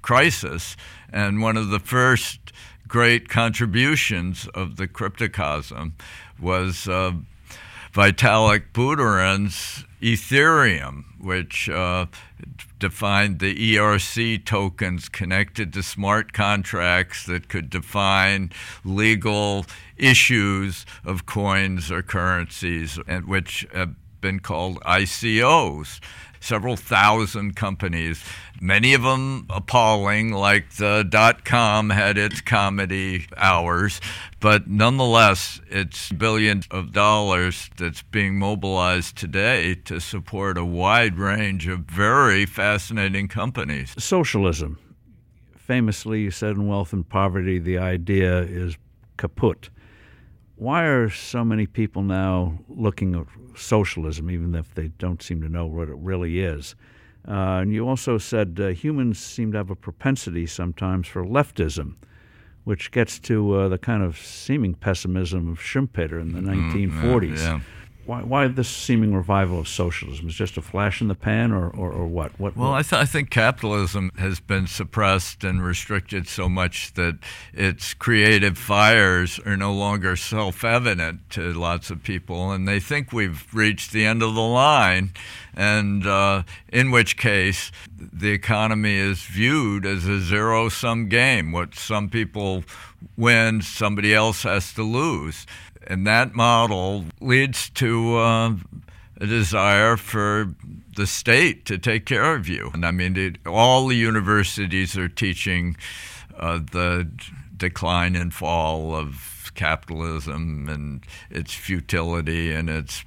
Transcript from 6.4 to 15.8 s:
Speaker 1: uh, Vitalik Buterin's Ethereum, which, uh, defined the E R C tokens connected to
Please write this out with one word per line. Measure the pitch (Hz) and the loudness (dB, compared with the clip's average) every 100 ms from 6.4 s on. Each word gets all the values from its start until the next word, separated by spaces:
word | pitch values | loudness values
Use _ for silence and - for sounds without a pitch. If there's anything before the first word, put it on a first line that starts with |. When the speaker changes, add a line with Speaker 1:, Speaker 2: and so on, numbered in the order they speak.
| 87 92 92 87 95 | -2 0 0 -4 -4
Speaker 1:
uh, | 92 92 85 - - - - - - - | -2 -2 -4 -10 -20 -20 -20 -20 -20 -6
Vitalik | - 101 95 120 110 110 104 - | 6 6 6 4 6 6 4 0
Buterin's | - 127 147 120 98 95 98 101 - - - - - | -2 0 2 2 4 2 2 -2 -4 -10 -12 -16 -4
Ethereum, | 117 113 - 135 156 156 123 82 67 71 - - | 0 0 2 4 6 6 4 2 -4 -12 -16 -14
which, | 95 92 85 - - | -6 -6 -4 -6 -4
uh, | 82 90 90 90 - - - - - - - | -2 0 -2 -4 -8 -20 -20 -18 -18 -20 -6
defined | 98 - 104 98 104 90 | -6 -2 0 2 2 0
the | 95 - | -2 0
E | 110 104 | 2 4
R | 104 101 | 4 2
C | - 117 117 110 | 0 -2 -2 -2
tokens | - 107 98 90 95 87 - | -2 -2 -2 -4 -4 -4 -8
connected | - 87 95 101 - 95 | -8 -2 0 -2 -4 -8
to | 85 | -6